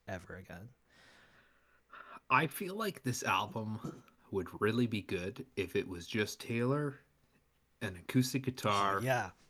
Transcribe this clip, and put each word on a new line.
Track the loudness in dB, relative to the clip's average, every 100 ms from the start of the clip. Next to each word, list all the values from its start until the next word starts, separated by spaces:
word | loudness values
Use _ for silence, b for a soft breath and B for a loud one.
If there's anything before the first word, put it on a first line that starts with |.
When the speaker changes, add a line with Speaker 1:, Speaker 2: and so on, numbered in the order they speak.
| -8
Speaker 1:
ever | -8 -8 -12
again. | -12 -12 -14 -18 b b b b b b b b b b B B B B 4
Speaker 2:
I | 6 6
feel | 0 -6 -2
like | -4 -2
this | -2 0
album | 2 2 2 -4 -4 -6 -8 -12 -18 _ -4
would | -2 -2 0
really | 2 4 2
be | 0
good | -2 -4 -4 -8 -6 -4
if | 0 0
it | -2
was | -6 -2
just | 0 0 -4
Taylor, | -4 0 2 2 -2 -6 _ _ _ _ _ _ _ _
an | -6 -6
acoustic | 2 4 4 0
guitar, | -2 0 2 4 4 2
Speaker 1:
Oh, |
yeah. | 2 2 0 -8